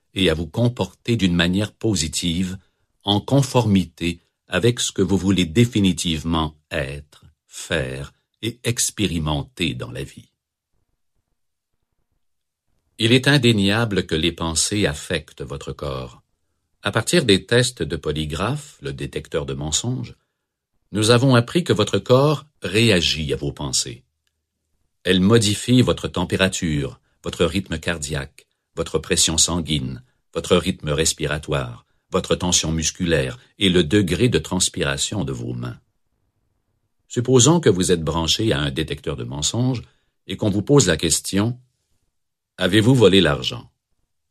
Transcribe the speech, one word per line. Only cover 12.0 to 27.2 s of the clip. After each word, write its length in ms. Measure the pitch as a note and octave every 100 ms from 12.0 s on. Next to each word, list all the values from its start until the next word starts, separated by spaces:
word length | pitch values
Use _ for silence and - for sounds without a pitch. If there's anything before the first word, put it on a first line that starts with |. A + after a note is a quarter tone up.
| _ _ _ _ _ _ _ _ _ -
Il 140 | A2+
est 160 | B2+ C3+
indéniable 760 | C#3+ A#2+ G#2+ G2 G#2+ A#2 F#2
que 100 | -
les 180 | D#2 E2+
pensées 520 | - E2 D#2+ - G#2
affectent 560 | F2 D2 - E2+ - -
votre 320 | C#2+ C#2+ -
corps. 500 | - D2 C2 B1+ - _ _ _ _ _ _
À 100 | G2+
partir 320 | A2+ - F3
des 220 | B2+ F#2 -
tests 360 | A#2+ B2 -
de 140 | D2+ D#2+
polygraphe, 800 | - D2+ D2+ D2+ G#2 D3 - -
le 100 | C#3
détecteur 540 | - C#3+ - - - C#2
de 80 |
mensonges, 640 | C2+ D2+ - A#2+ B2+ - - _ _ _ _ _ _ _
nous 180 | G2 A2
avons 240 | A#2+ C3+
appris 300 | A#2+ A#2 F3+
que 80 | E3+
votre 260 | G#2+ G#2 G2+
corps 460 | - B2+ D3 D3 - _
réagit 720 | F#2+ G2+ A#2 F#2 - D2+ D2
à 40 | C2+
vos 160 | C#2+
pensées. 520 | - C#2+ B1+ - - _ _ _ _ _ _ _ _ _ _
Elles 160 | - F#2
modifient 600 | F#2+ A#2 G#2 G2+ - B2+
votre 280 | G2 E2+ D#2+
température, 920 | F2 F2 F#2 F#2+ - E2+ D2 C2 - _ _